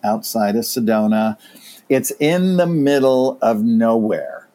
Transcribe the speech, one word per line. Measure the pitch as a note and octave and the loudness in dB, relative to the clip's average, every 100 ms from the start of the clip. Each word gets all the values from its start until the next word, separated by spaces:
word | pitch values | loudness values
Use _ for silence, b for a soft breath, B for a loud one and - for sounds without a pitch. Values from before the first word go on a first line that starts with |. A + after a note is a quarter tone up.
outside | G#2 A2 - A2+ G#2 A2 | -4 -4 -4 -4 -2 -2
of | A2+ | -4
Sedona. | - A2+ A2 G#2+ G#2+ A2 G#2+ B B B B B | -4 0 0 2 0 0 -4 B B B B B
It's | C3 B2+ - | -2 -2 -2
in | D3 F3+ F#3 F3+ | 0 0 2 2
the | E3+ | 0
middle | E3 C#3 C#3+ C3 B2+ C3 B2+ | 2 2 2 2 2 0 0
of | A2+ A2 | 0 0
nowhere. | A#2 A2+ A2+ A2+ G#2+ E2 C#2 - - | 2 2 2 2 0 -2 -6 -12 -18